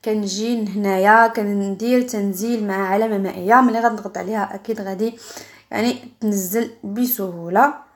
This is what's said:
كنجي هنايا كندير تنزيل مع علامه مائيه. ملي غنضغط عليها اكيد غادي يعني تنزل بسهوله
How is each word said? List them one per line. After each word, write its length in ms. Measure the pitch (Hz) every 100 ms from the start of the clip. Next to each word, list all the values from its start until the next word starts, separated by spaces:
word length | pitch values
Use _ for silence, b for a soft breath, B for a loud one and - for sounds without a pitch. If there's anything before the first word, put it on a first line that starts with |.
| 226
كنجي 600 | 214 196 190 226 240 214
هنايا 600 | 190 202 190 196 226 226
كندير 720 | 226 202 202 196 196 226 247
تنزيل 680 | 247 214 202 185 226 233 208
مع 220 | 196 190
علامه 280 | 202 226 208
مائيه. 380 | 196 - 180 240
ملي 240 | 254 226
غنضغط 380 | 233 214 196 185
عليها 380 | 180 220 202 196
اكيد 260 | - 214
غادي 380 | 196 190 226 240 B B B B B
يعني 420 | - 233 240 - _
تنزل 500 | 220 202 180 220 233 -
بسهوله 880 | 202 208 247 - 190 170 170 190 277 - -